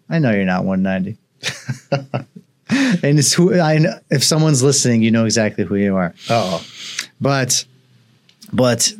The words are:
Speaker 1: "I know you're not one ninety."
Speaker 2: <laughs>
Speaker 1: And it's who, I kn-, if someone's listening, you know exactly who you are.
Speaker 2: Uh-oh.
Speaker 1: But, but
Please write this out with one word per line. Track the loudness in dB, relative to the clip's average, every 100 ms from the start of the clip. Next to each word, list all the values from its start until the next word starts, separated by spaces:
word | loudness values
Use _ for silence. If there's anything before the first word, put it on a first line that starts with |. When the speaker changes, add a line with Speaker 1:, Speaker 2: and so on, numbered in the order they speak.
| -6
Speaker 1:
"I | -2
know | 0
you're | 2
not | 0 0
one | -2 -2
ninety." | -2 -2 -4 -10 _ _ -12 -10 -10 -12 -6
Speaker 2:
<laughs> | -6 -6 -10 -10 -18 -20 _ -4 -2 0 0
Speaker 1:
And | 2 2
it's | 2
who, | 2 4 4
I | 2 2
kn-, | 0 -2 _
if | -2
someone's | 0 2 2 4
listening, | 2 2 2 2
you | 2
know | 2 2
exactly | 0 0 -2
who | -2 0
you | 0 0
are. | -2 -6 -2
Speaker 2:
Uh-oh. | -2 0 -4 -8 -16 -14 -12 -14 _
Speaker 1:
But, | -2 0 0 -4 -6 _ _ _ _ _ _ _ -6
but | 0 2 2 -2 -2